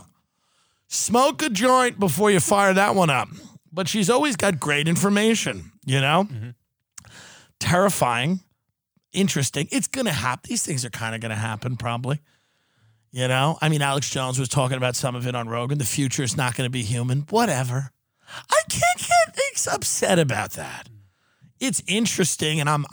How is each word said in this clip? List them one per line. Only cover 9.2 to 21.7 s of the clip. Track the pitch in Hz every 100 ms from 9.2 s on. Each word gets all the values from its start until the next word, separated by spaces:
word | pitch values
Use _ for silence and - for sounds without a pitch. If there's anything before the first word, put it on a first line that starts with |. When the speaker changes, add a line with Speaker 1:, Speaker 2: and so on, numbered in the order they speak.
| 196 143 127 143 143
Speaker 1:
It's | 254 -
gonna | 269 226
hap-, | 147 127 131
these | - 233
things | - 135
are | 120
kinda | - 113 113
gonna | 113
happen, | 107 110 110 123 123
probably. | 120 120 123 147 _ _ _ _ _ _ _ _ _
You | 127 127
know? | 131 143 165
I | 156
mean, | 151
Alex | 143 139 131
Jones | 139 131 127
was | 131
talking | 147 127 131
about | 127
some | 120 131 123
of | 127
it |
on | 123 117
Rogan. | 117 120 147
The |
future | 117 - 135 -
is | 131 -
not | 123
gonna | - 123
be | 127
human. | 107 123 123 135 147
Whatever. | 214 233 131 127 127 135 - _ _ - - -
I | 622 622
can't | - 698 719
get | - 698 640 - 554
ex-, | - -
upset | - - - 202 180
about | 147 107 101
that. | - - - - - _ _ _ _ - -
It's | 262